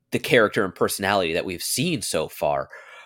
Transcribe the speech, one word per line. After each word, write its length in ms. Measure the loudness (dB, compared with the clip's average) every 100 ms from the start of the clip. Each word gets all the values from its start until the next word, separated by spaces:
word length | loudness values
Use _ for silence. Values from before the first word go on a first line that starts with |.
| _
the 60 | -6
character 440 | 4 4 6 2
and 120 | -2
personality 580 | 0 -2 0 2 2 2
that 140 | 0 -4
we've 160 | -6
seen 400 | -4 -2 -2 -2
so 260 | -2 -4 -4
far. 400 | -2 -2 -2 -4 -12 -20 -20